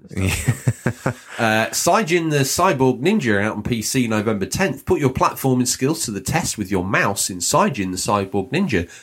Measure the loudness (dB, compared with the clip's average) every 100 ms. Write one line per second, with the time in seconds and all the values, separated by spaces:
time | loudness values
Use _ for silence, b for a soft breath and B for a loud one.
0 | -12 -4 -2 -2 -2 -2 -2 -2 -4 -4
1 | -4 -6 -10 -2 2 2 0 0 2 2
2 | 2 0 2 2 2 2 2 4 2 2
3 | 2 2 2 2 0 -2 -4 -2 -2 0
4 | 0 0 0 -2 -2 -2 -2 -2 -2 2
5 | 2 2 0 2 0 2 0 0 -2 -2
6 | -4 -6 -2 -2 -2 -4 -2 -2 0 0
7 | 0 0 -4 -4 0 2 2 0 -4 -4
8 | -2 0 0 -4 -2 -2 0 0 -2 B